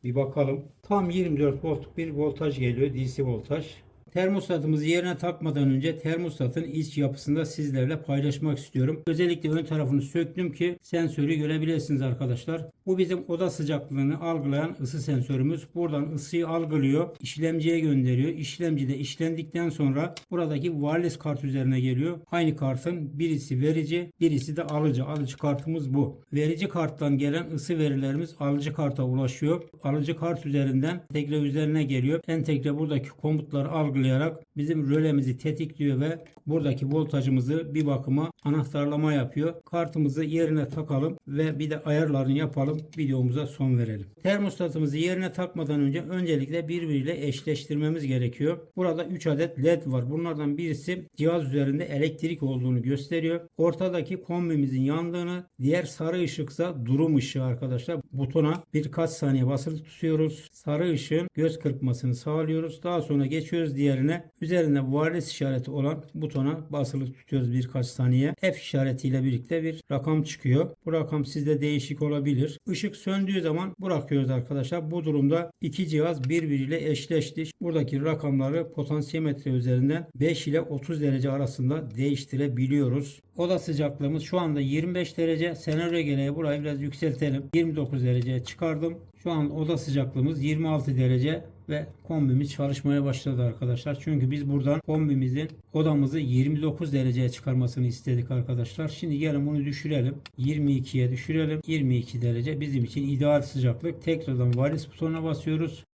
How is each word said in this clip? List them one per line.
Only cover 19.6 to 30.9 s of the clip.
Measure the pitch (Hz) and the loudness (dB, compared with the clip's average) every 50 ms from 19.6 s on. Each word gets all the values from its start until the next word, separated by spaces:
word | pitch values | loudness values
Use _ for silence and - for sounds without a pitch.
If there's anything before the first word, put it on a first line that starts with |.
| 170 165 | -2 -2
sonra | 147 160 147 139 131 143 160 - - - - _ | 0 0 0 2 2 0 -2 -4 -6 -12 -12 _
buradaki | 185 175 170 156 151 139 139 175 | -4 -2 -2 0 -2 -2 -2 -2
wireless | 165 147 143 147 156 170 175 170 - | -2 -2 0 0 0 2 0 0 -4
kart | - - 156 147 131 139 | -4 -4 -4 -4 -2 -2
üzerine | 139 131 139 131 131 131 127 | -2 -2 0 2 2 2 2
geliyor. | 123 131 127 127 147 170 175 165 - _ | 2 2 2 2 0 0 -2 -6 -8 _
Aynı | - 175 165 156 151 | 0 2 2 2 2
kartın | 151 143 135 131 127 - 170 180 175 151 135 - 143 | 2 0 -2 -2 -2 -2 -4 -4 -4 -6 -6 -4 -2
birisi | 165 165 156 135 127 - 131 123 | 0 0 0 -2 -2 -2 0 2
verici, | 139 151 156 160 156 143 165 175 175 170 - _ | 2 2 2 2 0 0 -2 -2 -4 -6 -4 _
birisi | 170 165 151 135 127 156 151 | 2 4 4 2 0 -2 -4
de | 160 160 | -4 -2
alıcı. | 147 151 151 156 151 131 123 135 | -2 0 2 2 2 2 2 0
Alıcı | 143 151 151 143 127 - | -2 -2 -4 -4 -4 -6
kartımız | - - 147 143 139 - 160 160 165 143 131 131 | -2 -2 0 0 0 -2 -4 -4 -4 -2 0 2
bu. | 143 135 - - - - _ - | 2 2 0 -2 -10 -14 _ -2
Verici | 143 151 151 165 160 196 | 0 2 2 0 0 -2
karttan | - - 175 160 147 - - 156 143 143 | -2 0 -2 -2 -2 -2 -2 0 2 2
gelen | 135 143 143 143 170 170 160 | 2 2 2 0 0 -2 -4
ısı | 160 151 - - 175 160 | -6 -6 -2 -2 0 2
verilerimiz | 156 147 139 135 135 135 135 147 170 160 - - | 2 2 2 0 0 0 0 -2 -2 -4 -6 -4
alıcı | 143 143 143 143 143 151 - | -2 0 0 0 0 -2 -2
karta | - 151 143 127 - 131 | 0 0 0 0 0 0
ulaşıyor. | 127 127 131 135 127 131 - 151 147 165 175 - - - - - | 0 2 0 0 0 -2 0 2 2 2 2 0 -10 -20 -6 -2
Alıcı | 143 143 151 143 151 160 | -2 0 0 0 -2 -2
kart | 156 160 170 170 - - | -2 -2 -2 -2 -2 -4
üzerinden | 147 139 143 139 135 131 131 135 160 | 0 0 2 2 4 2 2 2 2